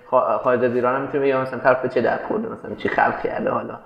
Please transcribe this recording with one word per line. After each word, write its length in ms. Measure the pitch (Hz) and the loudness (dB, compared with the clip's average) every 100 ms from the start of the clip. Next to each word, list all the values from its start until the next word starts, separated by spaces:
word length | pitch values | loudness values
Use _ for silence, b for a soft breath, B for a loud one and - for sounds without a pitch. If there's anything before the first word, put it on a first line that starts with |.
| - | 0
خا-، 320 | 131 - 107 | 2 2 0
خارج 220 | 131 123 | 2 2
از 100 | 123 | 2
ایران 200 | 120 123 | 2 0
هم 60 | 131 | 0
می‌تونی 220 | 139 147 | -2 0
بگی 80 | 139 | 2
مثلاً 260 | 131 131 123 | 2 -2 0
طرف 240 | 135 127 | 2 2
به 60 | 123 | 2
چه 120 | 127 | 0
درد 240 | 113 110 - | 0 0 -2
خورده، 200 | 110 160 | -4 -4
مثلاً 260 | - - | -8 -12
چی 140 | - - | -6 -2
خلق 340 | - - - | 2 2 2
کرده 280 | - - - | -4 -2 -2
حالا. 280 | 120 110 117 | -2 -4 -12